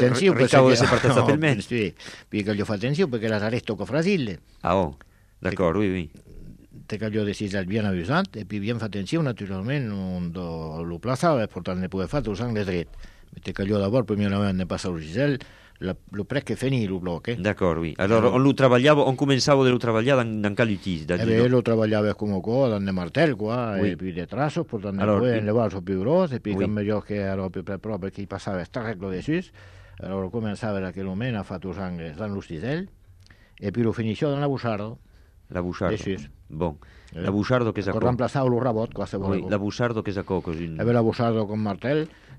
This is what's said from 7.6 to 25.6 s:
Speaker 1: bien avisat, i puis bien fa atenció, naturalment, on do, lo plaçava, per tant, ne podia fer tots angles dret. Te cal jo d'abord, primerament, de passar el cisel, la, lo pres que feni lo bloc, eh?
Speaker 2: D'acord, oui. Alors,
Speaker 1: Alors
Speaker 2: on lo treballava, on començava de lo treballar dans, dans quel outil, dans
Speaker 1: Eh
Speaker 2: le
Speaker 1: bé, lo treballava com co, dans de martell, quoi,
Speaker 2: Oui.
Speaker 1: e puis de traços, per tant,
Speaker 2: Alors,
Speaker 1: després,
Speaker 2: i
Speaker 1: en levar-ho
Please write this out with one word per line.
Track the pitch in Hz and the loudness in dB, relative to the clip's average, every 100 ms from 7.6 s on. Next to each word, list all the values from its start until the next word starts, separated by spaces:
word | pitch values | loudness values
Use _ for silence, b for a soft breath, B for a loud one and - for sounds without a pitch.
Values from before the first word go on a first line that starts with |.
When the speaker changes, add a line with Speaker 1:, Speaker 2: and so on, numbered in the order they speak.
| 90 | -2
Speaker 1:
bien | 110 104 | -2 0
avisat, | 92 85 156 196 107 | -2 0 0 -2 -6
i | 98 | -8
puis | 104 | -6
bien | 101 120 | -4 -4
fa | 110 | -4
atenció, | 101 92 160 | -6 -4 -2
naturalment, | 143 104 98 95 107 143 117 | -2 -4 -6 -6 -4 -4 -4
on | 101 92 90 87 | -4 -4 -4 -4
do, | 87 87 82 80 78 85 | -6 -6 -6 -8 -8 -8
lo | 85 | -6
plaçava, | 113 131 175 139 107 | -4 0 2 2 0
per | - 87 | -4 -6
tant, | 92 | -4
ne | 92 | -4
podia | 95 90 | -4 -2
fer | 147 | -2
tots | 110 98 120 | -2 -4 -2
angles | 107 98 | -2 -2
dret. | 90 80 - b b b - | -2 -4 -10 b b b -14
Te | - 87 | -8 -4
cal | 98 | 0
jo | 104 | 2
d'abord, | 98 127 104 | 2 2 2
primerament, | 101 104 101 101 92 | 0 2 2 2 0
de | 87 | -2
passar | 95 95 | -4 -4
el | 82 | -6
cisel, | 78 95 143 135 B B B B | -4 0 0 0 B B B B
la, | 90 87 - | -6 -6 -8
lo | 101 95 | -8 -4
pres | - - | -4 -4
que | 107 | -2
feni | - 135 104 | 0 0 0
lo | 95 | -2
bloc, | 90 82 - | -4 -4 -4
eh? | 120 | -2
Speaker 2:
D'acord, | 98 98 92 80 | 0 2 2 2
oui. | 82 - | -2 0
Alors, | 98 113 | 2 4
Speaker 1:
Alors | 113 127 | 6 6
Speaker 2:
on | |
lo | 139 | 4
treballava, | 135 131 123 139 147 135 | 6 6 6 6 6 4
on | 127 | 2
començava | 139 131 151 139 131 | 2 2 4 6 6
de | |
lo | 123 | 4
treballar | 117 113 120 135 | 2 2 4 2
dans, | 113 107 | 2 0
dans | 104 101 | 0 2
quel | 117 98 | 0 0
outil, | 98 82 76 | -2 -2 0
dans | 87 | 0
Speaker 1:
Eh | 113 | 2
Speaker 2:
le | 113 | 4
Speaker 1:
bé, | 123 | 6
lo | 127 117 | 4 4
treballava | 113 107 107 107 | 2 4 4 2
com | 101 104 95 87 | 0 -2 -2 0
co, | 123 131 | 2 2
dans | 104 98 | 2 0
de | |
martell, | 92 85 135 160 104 | -2 -2 2 2 2
quoi, | 107 123 117 95 | -2 -2 -2 0
Speaker 2:
Oui. | 101 | 0
Speaker 1:
e | 82 | -2
puis | 92 | -6
de | 85 85 | -6 -6
traços, | 104 147 175 160 | -2 -2 -2 -4
per | 110 | -6
tant, | 101 98 | -4 0
Speaker 2:
Alors, | 104 101 | 2 4
Speaker 1:
després, | 123 113 | 4 2
Speaker 2:
i | |
Speaker 1:
en | 104 | 2
levar-ho | 113 | 2